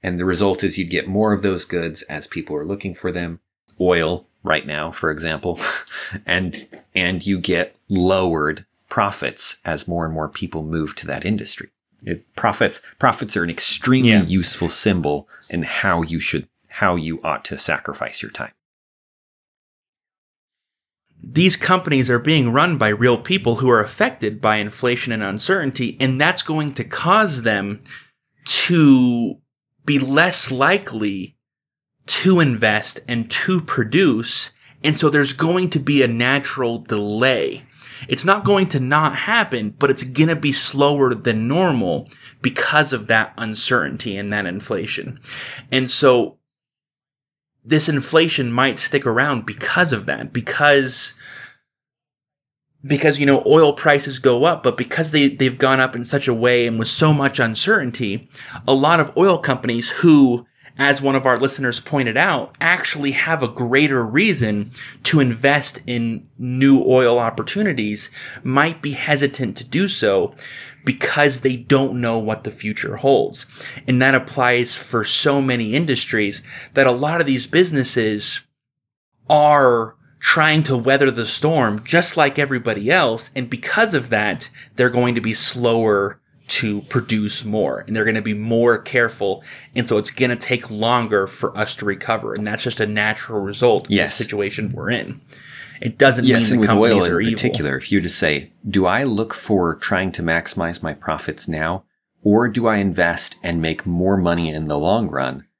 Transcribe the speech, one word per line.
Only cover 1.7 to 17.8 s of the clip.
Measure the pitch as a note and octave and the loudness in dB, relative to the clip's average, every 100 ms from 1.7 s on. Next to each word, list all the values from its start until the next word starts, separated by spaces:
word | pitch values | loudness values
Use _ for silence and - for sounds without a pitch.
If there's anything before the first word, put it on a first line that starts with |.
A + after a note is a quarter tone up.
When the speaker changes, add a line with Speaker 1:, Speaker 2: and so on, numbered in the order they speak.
| F2 E2 D2+ | -4 -6 -8
Speaker 1:
as | - D#2+ - | -10 -12 -10
people | F2 - D2+ | -12 -8 -8
are | D#2 | -6
looking | G2+ G2 E2+ | -8 -8 -6
for | F#2 | -6
them. | F2 E2+ E2+ _ _ _ _ | -6 -8 -10 _ _ _ _
Oil | F#2 F2 E2 F2 _ _ | 2 4 2 -4 _ _
right | D#2+ D#2 D2 | -4 -2 -2
now, | D2+ D#2+ | -8 -8
for | D#2+ E2 | -4 -4
example, | D2+ D#2+ D#2 F2+ E2+ - - - | -4 -6 -4 -6 -4 -6 -8 -10
<laughs> | - - G2 - | -14 -12 -12 -4
and, | F2 F#2 - - - _ F#2 | -2 -2 -8 -14 -20 _ -4
and | F2+ F#2 G2 | -2 -2 -2
you | F#2+ | -4
get | F2 E2+ - _ _ | 0 -2 -2 _ _
lowered | F#2+ F#2 F#2+ F#2 D#2+ D2+ D#2 - _ _ | 0 2 2 0 0 -2 -4 -14 _ _
profits | - G2+ - B1+ - - - E2+ | -2 -2 -4 -8 -6 -8 -8 -8
as | D#2+ - | -8 -6
more | E2+ D#2+ | -4 -4
and | |
more | D#2+ D2+ | -6 -8
people | - - D#2+ | -8 -10 -8
move | D#2 D#2+ D2+ - | -6 -4 -6 -8
to | - | -10
that | C#2 F#2 | -8 -4
industry. | G#2+ - - - _ _ _ | -4 -4 -10 -12 _ _ _
It, | - F2 _ - | -10 -10 _ -4
profits, | A2 - G2 - - _ | -2 0 -2 -2 -14 _
profits | C3 - G#2 G2+ | 0 0 -4 -4
are | |
an | E2+ | -4
extremely | E2 - - B2 C3 B2 | -2 -2 0 2 4 6
Speaker 2:
Yeah. | G#2+ | 4
Speaker 1:
useful | E2+ F#2 E2+ - E2+ | 4 0 0 -2 -2
symbol | - G#2+ F2+ D2+ D2 - - _ | 0 0 0 0 -4 -8 -20 _
in | F2 | -8
how | D2+ - G2 E2+ | -6 -4 -2 -2
you | E2 E2 | -2 -4
should, | - D2+ - _ _ | -4 -4 -8 _ _
how | - G2+ F2 | -2 0 0
you | D#2+ E2 | -4 -6
ought | D#2+ C#2+ - | -6 -6 -8
to | - | -6
sacrifice | - D#2 | -4 -4